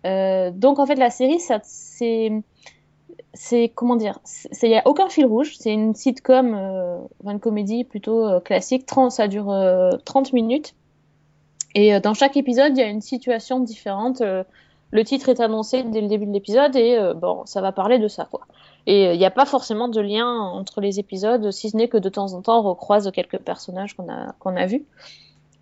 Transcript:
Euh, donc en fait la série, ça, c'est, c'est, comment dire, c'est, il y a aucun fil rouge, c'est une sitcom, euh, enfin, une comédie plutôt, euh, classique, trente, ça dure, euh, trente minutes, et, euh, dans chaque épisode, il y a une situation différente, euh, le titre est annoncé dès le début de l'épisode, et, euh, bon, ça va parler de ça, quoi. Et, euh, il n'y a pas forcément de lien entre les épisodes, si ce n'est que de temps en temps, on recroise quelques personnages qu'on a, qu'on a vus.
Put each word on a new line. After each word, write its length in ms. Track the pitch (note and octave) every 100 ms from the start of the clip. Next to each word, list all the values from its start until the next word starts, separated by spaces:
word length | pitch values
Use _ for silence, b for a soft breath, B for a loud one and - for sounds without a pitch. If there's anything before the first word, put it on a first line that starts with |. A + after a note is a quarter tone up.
Euh, 460 | F#3 F#3+ F#3+ F#3+ F3+
donc 300 | F3+ B3+ C#4+
en 80 | C#4
fait 80 |
la 160 | C#4 A#3+
série, 280 | - B3+ E4+
ça, 200 | E4+ G#3+
c'est, 680 | - - - - A#3 A3+ A3 G#3+ - _ b b b _ _ - -
c'est, 360 | - - A#3+ A#3
comment 200 | - A#3+
dire, 220 | A#3+ G#3+ -
c'est, 440 | - - - - A#3
il 40 |
y 40 |
a 60 | A3
aucun 240 | - D4 F#4+
fil 180 | - C4
rouge, 280 | A3 D4+ -
c'est 120 | A3+
une 220 | G#3+ A3
sitcom, 640 | G#3+ C4+ B3+ - B3+ B3
euh, 420 | G#3 F#3+ F#3+ F3+ F3 - _
enfin, 100 | G3+
une 60 | G3+
comédie 440 | A3+ G#3 G3+ A#3
plutôt, 420 | A#3+ G#3 G#3+ A3+ A3
euh, 120 | F3+
classique, 480 | - F#3+ - B3+ -
trente, 240 | C4 B3+
ça 160 | B3 G#3
dure, 240 | G3+ G3+
euh, 400 | G3 F#3 F#3 F#3 F3+
trente 300 | - C4+ C4+
minutes, 400 | B3 A3+ C#4 - _ _ _ _ _ _ _ _ _ -
et, 180 | G#3 G#3
euh, 60 | G3+
dans 160 | G#3
chaque 200 | G#3+ C#4
épisode, 400 | C#4 C4+ A#3+ D4
il 40 | C4+
y 40 |
a 40 | A3
une 140 | G#3
situation 580 | - B3+ B3+ A3+ - C4
différente, 640 | A#3+ G#3+ G#3 G3 A#3+ B3+
euh, 220 | G#3+ F#3+ F#3 b b b _
le 140 | G#3+
titre 260 | A3 C4+ C4
est 100 | B3
annoncé 440 | A3+ A3 G#3+ C4
dès 180 | A#3 A3
le 60 | G#3
début 180 | G#3+
de 80 | G#3
l'épisode, 420 | G3+ G3 A#3 C#4+
et, 220 | C4 A#3 A#3+
euh, 160 | F#3
bon, 320 | E3 F3+ F3+
ça 160 | - G3
va 100 | F#3+
parler 280 | F#3+ G3 B3
de 80 | G#3+
ça, 200 | - -
quoi. 120 | - - b b b -
Et, 200 | G3 F#3
euh, 60 |
il 60 | E3+
n'y 60 |
a 40 | F#3+
pas 160 | B3
forcément 420 | C#4 C4 - G#3+ B3
de 140 | A3
lien 260 | G3+ G#3 A#3+
entre 540 | A#3 G3 F#3+ G3 -
les 180 | G3+ G3
épisodes, 520 | G3 F#3+ G#3 B3 G#3
si 180 | F#3+ G#3+
ce 80 | A3
n'est 120 | A#3+
que 80 | A3+
de 120 | F#3+
temps 240 | G3 G3
en 80 | F#3
temps, 180 | G3 A#3
on 40 | G#3
recroise 420 | F3+ - G#3 G3+
quelques 260 | F#3 F3 F#3
personnages 580 | - E3+ - F#3 G3+
qu'on 160 | - F3
a, 220 | - - -
qu'on 160 | F#3+
a 100 | F3+
vus. 180 | F#3 B3+ D4+ B B B B B _ _